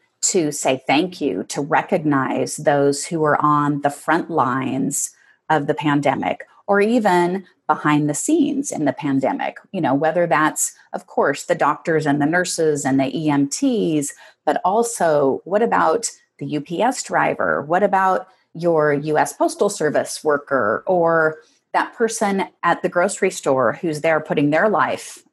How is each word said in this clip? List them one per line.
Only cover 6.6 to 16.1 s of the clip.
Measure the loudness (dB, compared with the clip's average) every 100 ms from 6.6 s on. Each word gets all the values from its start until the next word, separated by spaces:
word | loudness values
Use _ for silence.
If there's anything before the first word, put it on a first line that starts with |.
| 0
or | 2
even | 4 2 2 2 2 -2 -8 _ -4
behind | 0 2 2 2
the |
scenes | -2 0 2 2 -2 -6
in | -2
the | -4
pandemic, | -2 -2 0 0 -2 -6 -10 -12
you | -4
know, | 0
whether | 0 0 0 0
that's, | 2 2 -2 -8 -8 -14
of | -14 -6
course, | -2 0 -2
the | -4
doctors | 0 0 -2 -2 0 0
and | 0
the | 2
nurses | 0 -2 0 0 0
and | 0 0
the | 0 -2
E | 0
M | 0 0
Ts, | 0 0 0 0 0 -2 -10 -20 _ -2
but | 0
also | 2 2 0 0 2 4 2 0
what | -2 0
about | 2 2 2 0 -4